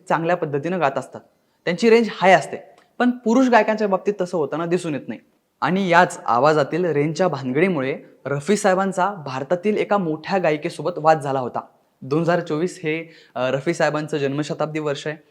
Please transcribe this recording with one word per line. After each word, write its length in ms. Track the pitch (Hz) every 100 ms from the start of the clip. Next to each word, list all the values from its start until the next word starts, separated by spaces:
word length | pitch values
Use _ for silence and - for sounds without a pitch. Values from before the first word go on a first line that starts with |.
| -
चांगल्या 280 | 156 165 175
पद्धतीनं 440 | 160 143 151 185
गात 180 | 143 135
असतात, 220 | 127 - - _ _ _
त्यांची 260 | - 180 226
रेंज 180 | 226 220
हाय 200 | - 180
असते, 240 | 175 - - - _ _ -
पण 120 | 247
पुरुष 380 | 247 214 240 262
गायकांच्या 400 | 233 214 214 214
बाबतीत 260 | 190 190 202
तसं 180 | 180 180
होताना 280 | 139 151 170
दिसून 280 | 170 170
येत 140 | 139 104
नाही. 120 | 110 - _ _ _
आणि 280 | 135 185 190
याच 320 | 170 180 - -
आवाजातील 580 | 117 143 151 135 160
रेंजच्या 440 | 180 143 151 160 185
भानगडीमुळे 680 | 143 131 131 190 165 131 160 - _ 131
रफी 300 | 143 143 202
साहेबांचा 540 | 202 185 196 180 185
भारतातील 680 | 202 139 131 139 180 202 208
एका 200 | 170 202
मोठ्या 420 | 170 156 156 190
गायिकेसोबत 520 | 170 151 - - 143 135
वाद 240 | 151 156
झाला 200 | 139 135
होता. 200 | 123 113 - _ _ _
दोन 180 | 131 147
हजार 200 | 165 175
चोवीस 400 | 165 151 180 -
हे, 300 | 156 160 160 - _
अ, 160 | 123 127
रफी 240 | 135 143
साहेबांचं 420 | 165 156 147 151 156
जन्मशताब्दी 640 | 139 139 151 160 151 156
वर्ष 280 | 151 143 156
आहे 100 | 151 _